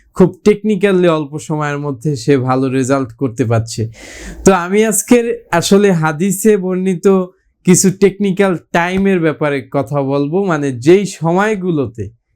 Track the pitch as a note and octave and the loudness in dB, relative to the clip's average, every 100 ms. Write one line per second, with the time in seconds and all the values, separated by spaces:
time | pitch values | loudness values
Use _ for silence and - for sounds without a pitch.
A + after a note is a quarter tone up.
0 | _ - F3+ - G#3 G#3 G#3+ G3+ G3+ F#3 | _ -2 -2 2 0 2 0 0 2 2
1 | F3+ D#3 C#3 D3+ - D3+ D3 C#3+ D3 B2+ | 2 0 -4 -10 -6 -4 -4 -4 -6 -6
2 | D#3 C#3 - C#3 B2+ C3 C3+ C3 B2+ C#3 | -4 -4 0 0 2 0 0 -2 0 -2
3 | C3 - C3+ A2+ A#2 A#2 A2+ - A2 - | -2 -6 -6 -4 0 0 -2 -8 -8 -10
4 | - - - E3+ F#3+ F#3 F3 G3+ A3 G#3+ | -20 -18 -16 0 2 2 0 0 0 -2
5 | - A#3+ A#3 A#3 - E3+ - G3 G3+ E3+ | 2 0 2 -6 -2 -2 2 2 4 2
6 | D#3 D3+ G3 F#3+ A3 G#3 F3+ F#3 F#3+ F3 | 0 -2 -4 0 2 2 0 -2 -2 0
7 | G3+ F#3+ F3+ _ _ _ - F3 F#3+ - | 2 2 0 _ _ _ 2 4 4 2
8 | G3 F#3+ G3+ F#3 G3 E3+ _ F3 F3 F#3+ | 0 2 -4 0 0 0 _ -2 0 0
9 | G3 F#3 D#3+ D3 D3+ C#3 C3+ C#3+ A#2+ C#3+ | 0 2 0 0 -2 -2 -4 -6 -2 -4
10 | C3+ C#3+ C#3+ F3 G3+ D#3 C#3+ B2 C3 F#3+ | -2 -2 -2 -2 -2 -2 -2 0 4 4
11 | G3 - D#3+ F3+ G#3 G#3 F3+ D#3 A#2+ A2+ | 2 -4 -2 0 0 -2 -2 -2 -4 -6
12 | G2+ _ _ | -12 _ _